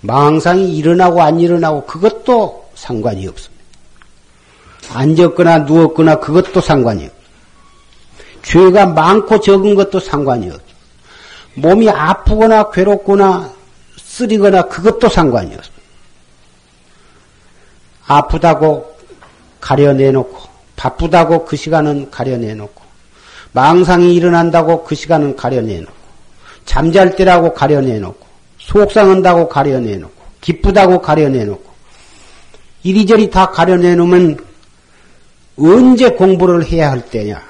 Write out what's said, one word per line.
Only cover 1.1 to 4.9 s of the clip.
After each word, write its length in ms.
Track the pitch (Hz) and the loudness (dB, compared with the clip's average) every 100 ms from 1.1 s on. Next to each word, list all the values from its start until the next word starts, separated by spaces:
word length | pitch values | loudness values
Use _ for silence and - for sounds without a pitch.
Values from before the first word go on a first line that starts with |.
| 170 | 2
안 180 | 156 165 | 0 0
일어나고 460 | 170 175 165 151 135 | 0 0 -2 -4 -8
그것도 840 | 160 202 220 - 247 196 - - - | -4 -4 -4 -2 -2 -2 -8 -20 -20
상관이 500 | - 120 113 98 95 | -12 -6 -6 -8 -12
없습니다. 380 | - - - - - - - - _ _ _ _ _ _ - - | -16 -20 -20 -20 -20 -20 -20 -20 _ _ _ _ _ _ -20 -16